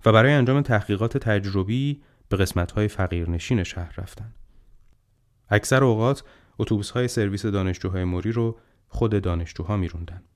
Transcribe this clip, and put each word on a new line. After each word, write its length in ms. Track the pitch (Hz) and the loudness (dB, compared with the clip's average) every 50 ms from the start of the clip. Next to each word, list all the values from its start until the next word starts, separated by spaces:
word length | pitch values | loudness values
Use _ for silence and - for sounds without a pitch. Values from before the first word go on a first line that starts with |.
| _ | _
و 80 | 113 | 6
برای 200 | 110 110 113 135 | 6 6 6 6
انجام 300 | 147 143 123 123 131 143 | 6 4 4 4 2 2
تحقیقات 540 | 139 139 120 104 - - 104 92 110 117 - | 2 2 0 0 0 0 -2 0 0 -2 -2
تجربی 840 | 139 - 117 107 101 98 101 98 98 92 95 113 131 139 143 143 143 - _ _ _ _ _ | -2 0 0 0 0 0 0 -2 -2 -2 0 -2 -2 -2 -2 -4 -6 -10 _ _ _ _ _
به 80 | - | 0
قسمت‌های 520 | 95 95 - - 92 87 - - 104 104 107 | 0 2 2 2 -2 -2 0 0 -2 -2 0
فقیرنشین 760 | - - 95 87 87 87 85 82 85 85 - - 131 110 90 | 0 -2 -2 -2 -2 -4 -2 -2 -4 -4 -2 0 0 0 0
شهر 300 | - - 90 85 85 - - | -2 -6 -10 -10 -10 -10 -12
رفتن. 340 | 92 - - - 101 113 - - - _ _ - _ _ - - _ _ _ _ _ _ _ _ _ _ _ _ _ _ | -14 -14 -12 -16 -16 -16 -16 -20 -20 _ _ -20 _ _ -20 -20 _ _ _ _ _ _ _ _ _ _ _ _ _ _
اکثر 360 | 104 104 - - 131 131 135 | 0 0 2 4 2 4 4
اوقات 400 | 127 113 107 113 123 139 - - - - _ _ _ _ - | 4 4 2 2 0 0 -2 -6 -20 -20 _ _ _ _ -6
اتوبوس‌های 500 | 113 - 117 104 101 - - 123 123 120 | -2 0 0 -2 -2 -4 -4 -2 -2 -2
سرویس 380 | - 120 107 101 98 98 - | 0 0 -2 0 -2 -2 -4
دانشجوهای 580 | 113 101 101 95 92 90 - - 98 90 92 92 | -2 0 0 0 0 -2 -2 -4 -4 -4 -2 -2
موری 280 | 90 90 90 90 107 | -2 -2 -2 -2 -2
رو 260 | 113 117 117 113 113 - _ _ _ _ _ _ | -2 0 -2 -2 -4 -6 _ _ _ _ _ _
خود 340 | - - 117 110 104 101 | -4 -2 0 0 0 0
دانشجوها 540 | 98 95 87 82 82 - - - 80 80 104 | 0 0 -2 -2 -4 -8 -8 -10 -6 -4 -2
می‌روندن. 460 | 101 90 82 - 82 85 - 90 - - _ _ | -2 -2 -4 -6 -10 -12 -12 -14 -16 -18 _ _